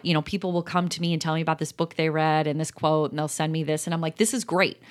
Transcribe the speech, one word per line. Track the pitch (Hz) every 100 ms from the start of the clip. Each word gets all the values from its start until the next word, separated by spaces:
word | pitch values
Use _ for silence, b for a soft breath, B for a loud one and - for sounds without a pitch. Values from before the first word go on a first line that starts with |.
you | 170
know, | 156
people | 151 196 185
will | 175
come | 170 180 175
to | -
me | 170
and | 165
tell | 160 160
me |
about | 160 156
this | 156
book | - 165 -
they | 160
read | 156 156 156 151
and | 147
this | 156
quote, | - 156 156 147
and | 151
they'll | 151
send | - 156
me | 160
this. | 151 156 -
And |
I'm | 165
like, | 160 -
"This | 226
is | 254
great." | - 175 180 - B